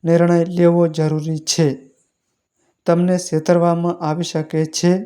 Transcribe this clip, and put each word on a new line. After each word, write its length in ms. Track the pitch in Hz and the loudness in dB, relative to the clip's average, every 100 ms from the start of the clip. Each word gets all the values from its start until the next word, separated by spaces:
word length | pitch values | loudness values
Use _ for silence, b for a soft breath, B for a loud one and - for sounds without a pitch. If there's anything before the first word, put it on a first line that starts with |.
નિર્ણય 400 | 165 170 170 170 | 2 2 4 2
લેવો 420 | 170 175 170 170 170 | 0 2 4 4 0
જરૂરી 520 | 160 156 156 156 160 | 0 -2 -2 -4 -8
છે. 300 | 160 - 151 131 - _ _ _ _ _ _ _ _ _ - | -4 0 0 -2 -12 _ _ _ _ _ _ _ _ _ -2
તમને 320 | 170 180 180 | 0 0 -2
છેતરવામાં 800 | 180 156 156 175 170 170 170 170 | -2 -4 0 2 2 0 -2 -4
આવી 260 | 160 156 | -4 -2
શકે 420 | 165 160 156 156 160 | -2 -6 -4 -4 -4
છે. 260 | - 175 185 | 0 0 0